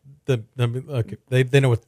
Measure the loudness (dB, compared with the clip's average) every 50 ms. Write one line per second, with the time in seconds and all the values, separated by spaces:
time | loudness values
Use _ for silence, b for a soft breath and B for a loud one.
0 | _ -20 -20 _ _ -2 -2 -2 -2 _ _ -4 -4 -4 -4 -6 -10 -8 -4 -4
1 | -4 -4 -6 -16 _ -2 0 0 0 4 2 2 4 4 0 0 _